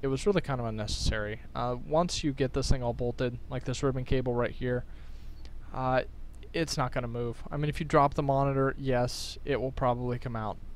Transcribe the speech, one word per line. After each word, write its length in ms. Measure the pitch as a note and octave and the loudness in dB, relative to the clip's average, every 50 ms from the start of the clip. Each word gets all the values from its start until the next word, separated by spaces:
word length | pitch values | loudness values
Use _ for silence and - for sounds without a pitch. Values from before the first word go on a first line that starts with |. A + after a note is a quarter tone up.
it 60 | - | -2
was 180 | C3+ C3+ C3 - | -2 0 0 2
really 160 | G#3 G3 E3+ | 4 4 4
kind 180 | - - C3+ B2 | 2 0 -2 -2
of 80 | A#2+ | -2
unnecessary. 760 | A2+ A2 G#2+ G#2 G2+ - - - - A2+ G#2+ G#2 G#2 A2 - - - - | -2 -4 -4 -2 -2 -2 0 2 2 2 2 0 -2 -4 -6 -8 -8 -4
Uh, 220 | B2 A#2+ B2 B2 B2 C#3 | -2 -2 -2 -2 -4 -2
once 380 | D3+ D3 D#3+ F3+ E3+ - - - | 2 2 4 4 2 0 -2 0
you 80 | D3 | 0
get 220 | C3 - C#3 B2+ - | 2 2 0 2 2
this 160 | C#3 C3 - | 2 4 4
thing 140 | - C3 B2 | 4 4 4
all 100 | A#2+ A#2 | 0 -2
bolted, 460 | - B2+ A#2+ A#2 - C3 B2 B2 A#2+ - - | 0 -2 -2 -2 0 -2 -2 -2 -4 -8 -6
like 140 | B2 B2+ - | -6 -6 -4
this 180 | - B2 - | -4 -2 0
ribbon 240 | - C3+ C3 C3 B2+ | 0 0 0 0 0
cable 300 | - C#3 B2+ B2+ B2+ A#2+ | 2 2 2 2 2 2
right 160 | A#2+ A#2+ A2 | 2 0 0
here, 320 | - - B2+ B2 B2 B2 - - - - - - - - - - - - - - - - - - - | -2 -2 -2 -2 0 -2 -2 -6 -10 -10 -10 -10 -10 -10 -10 -10 -10 -10 -10 -10 -10 -10 -10 -8 -6
uh, 300 | - C3 B2+ C3 B2+ - - - - - - - - - - - | -2 0 2 2 2 2 0 -4 -10 -10 -10 -10 -12 -10 -6 -2
it's 240 | E3 E3 D3+ - | -2 -2 0 0
not 140 | - B2+ B2 | 0 0 0
gonna 160 | - C3+ B2 | 0 -2 -2
move. 360 | A#2 A#2 A#2+ A#2+ A#2+ A2+ - - - | -2 -2 -2 -2 -2 -4 -6 -6 -6
I 60 | D3+ | -4
mean, 120 | D3 D3 D3 | -2 0 0
if 100 | D3 - | 0 -2
you 60 | E3+ | 0
drop 280 | D3 - D3+ C#3+ C#3+ - | 4 6 8 8 6 4
the 100 | - D3 | 2 2
monitor, 520 | C#3 C3+ C3+ C#3 C#3 C3+ C3+ C3+ C3+ - | 4 4 4 4 4 4 4 4 2 2
yes, 600 | - C#3 C3 B2+ B2 B2 B2 - - - - - - - | 0 0 2 2 4 2 2 -2 -4 -8 -8 -8 -6 -2
it 140 | D3 C#3 A2 | 0 0 0
will 120 | B2 C3 | 0 -2
probably 480 | C3 - C#3 B2 A#2+ A#2+ B2 B2 A#2+ A#2+ | -2 0 2 2 2 2 0 -2 -2 -2
come 160 | - A#2+ A2+ | -4 -4 -4
out, 220 | A2+ G#2+ G#2 - - - - - | -2 -2 -4 -4 -6 -8 -10 -4